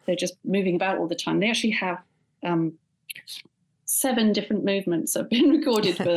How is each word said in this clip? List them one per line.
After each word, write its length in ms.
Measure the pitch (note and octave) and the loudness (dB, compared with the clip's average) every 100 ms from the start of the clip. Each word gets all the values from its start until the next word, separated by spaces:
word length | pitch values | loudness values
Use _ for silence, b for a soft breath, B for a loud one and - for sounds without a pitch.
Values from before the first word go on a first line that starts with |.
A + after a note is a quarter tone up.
| - | -4
they're 100 | F3 | -2
just 200 | F3+ - | -4 -6
moving 320 | - F#3+ F#3 F3 | -2 0 0 0
about 200 | F#3+ F#3+ | 0 -2
all 120 | E3 | -2
the 60 | |
time, 260 | E3+ - E3 | -4 -2 0
they 100 | G#3 | 0
actually 220 | A3+ A3+ | 0 0
have, 260 | G#3+ F#3 F3 - _ _ _ | 0 -2 -6 -10 _ _ _
um, 300 | F3+ E3+ E3 D#3+ _ _ - - B B - _ _ _ | -2 0 0 -4 _ _ -20 -18 B B -20 _ _ _
seven 480 | - - C4+ B3 A3 | -6 -2 0 2 2
different 320 | G#3 G#3 G#3 | 2 0 -2
movements 500 | G3+ G3 F#3+ E3+ D#3+ | 0 0 0 -2 -2
have 140 | - - | -4 -2
been 220 | A#3+ D4+ | 4 6
<laughs> 80 | D4+ | 4
recorded 380 | C#4 A3 G3 F3 | 4 2 2 0
for 60 | E3+ | 0